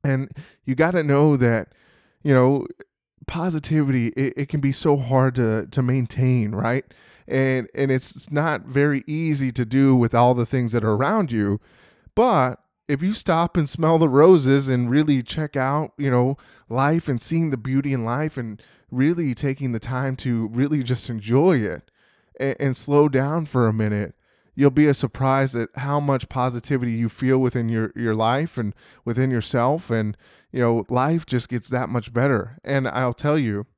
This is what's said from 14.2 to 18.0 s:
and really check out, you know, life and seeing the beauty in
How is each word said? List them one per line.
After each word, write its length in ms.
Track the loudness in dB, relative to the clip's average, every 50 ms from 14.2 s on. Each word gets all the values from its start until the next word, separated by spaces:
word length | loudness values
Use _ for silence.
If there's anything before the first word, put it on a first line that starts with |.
| 10 10 8 8 6 4 2 2 2 0
and 220 | 0 0 0 2
really 320 | 2 2 2 2 2 0
check 340 | 0 -4 -6 -6 -6 -4 -4
out, 360 | -4 -2 0 -2 -2 -4 -6 _ -4
you 120 | -2 0
know, 260 | 2 2 2 0 -2 _ _ _ _ _ _ _
life 380 | -2 0 2 2 2 0 0
and 140 | -2 -4 -4
seeing 300 | -4 -4 -2 -2 0 -2
the 60 | -4
beauty 360 | -6 -4 -2 -2 -2 0 0
in 120 | -4 -4